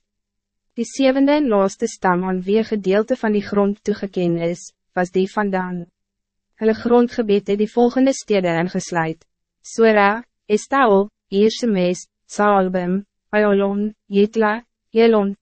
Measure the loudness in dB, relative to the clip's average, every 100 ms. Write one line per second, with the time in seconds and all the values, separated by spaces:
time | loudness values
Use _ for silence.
0 | _ _ _ _ _ _ _ -10 -8 0
1 | 0 2 2 2 2 2 0 -2 -8 -2
2 | -2 0 -2 -4 0 0 0 -4 0 0
3 | 0 -2 -2 -2 -2 0 0 -2 -6 -6
4 | -6 -2 -2 0 -4 -6 -12 _ _ -4
5 | -2 0 -2 -2 -2 -4 -6 -10 -12 _
6 | _ _ _ _ _ -2 -2 0 2 2
7 | 2 -2 0 0 0 -2 -2 0 0 2
8 | 0 0 -2 0 0 0 -2 -4 -4 -4
9 | -4 -6 _ _ _ _ -8 0 2 4
10 | 2 0 -8 _ -4 -4 -2 0 2 2
11 | 0 _ _ 0 0 0 -2 0 0 -2
12 | -10 _ _ -2 2 2 0 -2 -4 -4
13 | -6 _ _ 0 2 2 0 -4 -6 -10
14 | -2 0 2 2 -2 -2 -10 _ _ 2
15 | 4 4 0 -6